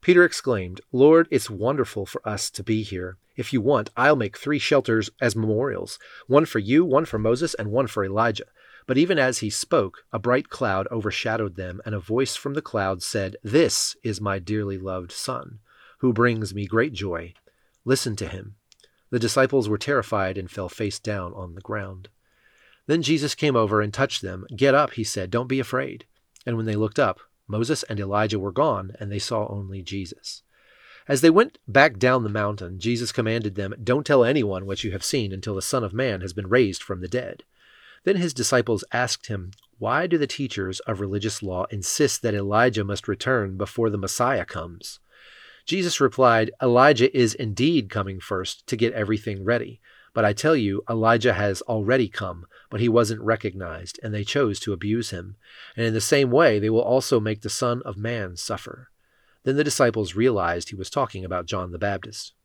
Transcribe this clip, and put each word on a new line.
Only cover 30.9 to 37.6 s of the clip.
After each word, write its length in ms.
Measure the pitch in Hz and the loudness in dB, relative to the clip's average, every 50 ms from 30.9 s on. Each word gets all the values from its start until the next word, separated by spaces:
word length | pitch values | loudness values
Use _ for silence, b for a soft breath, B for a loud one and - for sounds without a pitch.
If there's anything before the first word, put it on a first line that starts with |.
| b b b b | b b b b
As 140 | 139 135 156 | 0 6 6
they 80 | 165 | 8
went 260 | 165 190 233 294 _ - _ | 8 8 4 4 _ -18 _
back 320 | - 101 131 143 156 120 95 | 2 6 6 6 6 4 2
down 260 | 120 127 127 127 113 | 2 4 4 2 0
the 40 | 107 | 0
mountain, 500 | 104 107 104 101 104 101 95 87 92 92 | -2 -2 -2 -2 -4 -6 -10 -10 -10 -4
Jesus 320 | - 113 120 113 120 110 | -2 -2 -2 -2 -2 -4
commanded 440 | - - 117 110 113 117 110 104 95 | -4 -2 -2 0 0 -2 -2 -4 -4
them, 200 | 101 98 95 104 - 113 | -4 -6 -6 -8 -8 -2
"Don't 220 | 107 123 143 147 | 0 0 0 2
tell 180 | - 147 135 120 | 4 6 6 6
anyone 440 | 117 143 156 120 101 95 92 95 | 6 4 2 2 0 -2 -4 -4
what 180 | 98 98 - - | -6 -6 -6 -4
you 60 | 110 | -6
have 120 | 95 98 - | -6 -4 -6
seen 300 | - - 139 110 98 95 | -2 -2 -2 -2 -2 -6
until 220 | 98 - 113 101 | -6 -6 -6 -6
the 80 | 95 - | -4 -4
Son 200 | - - 131 113 | -2 -2 -2 -2
of 120 | 98 90 | -2 -2
Man 260 | 113 131 131 104 92 | -2 -2 -2 -2 -4
has 140 | 92 95 90 | -6 -8 -8
been 120 | 104 101 | -8 -2
raised 360 | 92 104 127 127 101 90 - - | 2 4 4 4 4 0 -6 -8
from 180 | - 98 90 | -8 -8 -8
the 80 | 90 90 | -6 -4
dead." 360 | - 123 127 - - - - _ b b | -4 -4 -4 -4 -12 -14 -18 _ b b